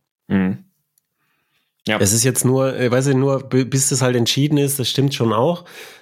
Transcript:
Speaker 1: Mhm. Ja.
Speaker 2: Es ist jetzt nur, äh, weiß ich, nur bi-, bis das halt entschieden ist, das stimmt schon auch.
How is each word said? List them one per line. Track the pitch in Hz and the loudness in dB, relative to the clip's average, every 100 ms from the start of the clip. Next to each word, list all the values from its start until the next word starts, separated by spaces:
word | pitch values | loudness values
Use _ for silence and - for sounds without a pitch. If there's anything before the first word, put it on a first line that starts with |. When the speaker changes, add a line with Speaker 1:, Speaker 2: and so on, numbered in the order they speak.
| _ _ - | _ _ -4
Speaker 1:
Mhm. | 98 95 127 - _ _ _ _ _ _ _ _ _ _ _ - | -2 -2 -4 -12 _ _ _ _ _ _ _ _ _ _ _ -4
Ja. | 107 | 0
Speaker 2:
Es | 104 | 2
ist | 113 | 2
jetzt | 127 127 | 0 0
nur, | 127 131 135 127 | 0 2 0 0
äh, | 123 | 0
weiß | 123 139 | 2 2
ich, | 131 | 2
nur | 139 135 - | 2 -2 0
bi-, | 127 | -2
bis | 120 135 135 | 0 0 -2
das | 131 | 0
halt | 127 | 2
entschieden | 123 117 - 147 147 | 2 0 0 0 2
ist, | 139 139 | 0 -2
das | 120 | -4
stimmt | - 139 | 0 0
schon | 139 113 | 0 0
auch. | 107 143 175 - - - - | 2 0 -2 -8 -20 -20 -20